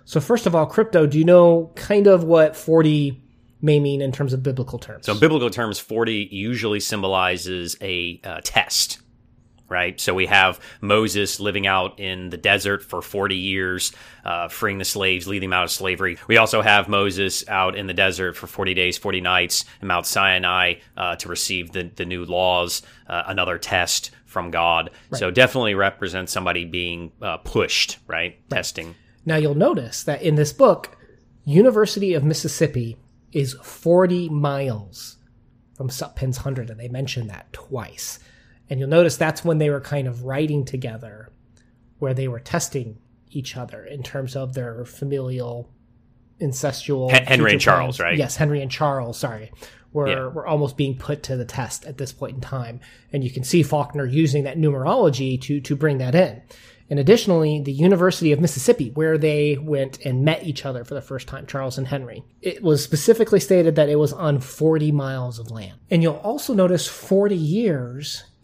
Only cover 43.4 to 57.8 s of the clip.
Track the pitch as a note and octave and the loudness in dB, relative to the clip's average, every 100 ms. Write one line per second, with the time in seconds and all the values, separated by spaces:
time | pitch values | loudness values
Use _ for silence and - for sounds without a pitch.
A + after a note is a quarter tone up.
43.4 | C3 C3 B2 G#2+ - C#3+ B2 C#3 C3 C#3 | -10 -10 -12 -14 -14 -14 -10 -8 -8 -6
44.4 | C3 C3 A#2+ A2+ A#2+ - C#3 C#3 B2+ B2+ | -6 -6 -8 -10 -14 -8 -4 -4 -4 -6
45.4 | A#2+ A#2+ - _ _ _ _ _ _ - | -8 -10 -14 _ _ _ _ _ _ -6
46.4 | D3 C3 - - - C3+ B2+ C3 B2+ C3 | -4 -2 -4 -4 -4 -2 4 4 6 4
47.4 | A2 G2 A#2 F2+ D#2 - E2+ F2 C3 - | 6 4 4 4 2 -2 0 0 0 0
48.4 | D3+ D3 C3+ - D3+ C3+ A#2+ A#2 C3+ A2 | 0 -2 -4 -4 -2 -2 -6 -6 -8 -8
49.4 | G#2+ - - - _ D3+ C#3 C3+ C3 D#3+ | -16 -20 -20 -20 _ -4 -2 -2 -4 -8
50.4 | D#3 D3+ C#3 B2+ C#3 C3 - C#3+ - B2+ | -4 -2 -2 -2 -4 -4 -6 -8 -6 -8
51.4 | A#2+ - A2+ - - C3+ C#3 - C3+ C3 | -6 -8 -8 -10 -12 -12 -12 -10 -10 -10
52.4 | - C3+ A#2 A#2+ - - _ C#3+ B2+ B2+ | -8 -8 -8 -14 -20 -20 _ -4 -4 -6
53.4 | B2 F3 D3+ D3+ C#3 D3 C3 C#3+ D#3 D3 | 2 4 4 0 -2 -4 -2 2 2 2
54.4 | C#3 D#3+ D#3 C#3 C#3 B3 F3+ C3 C3 B2+ | -2 0 0 2 0 4 4 2 -2 -4
55.4 | - C#3+ B2+ C#3 D#3 C3+ B2+ E3 F3+ - | -4 -4 -4 -2 0 0 2 4 2 0
56.4 | - - - _ - C#3+ C3 A#3 - E3+ | -20 -20 -20 _ -4 2 6 6 6 2
57.4 | D#3 D3+ C#3 C3+ | 2 0 -2 2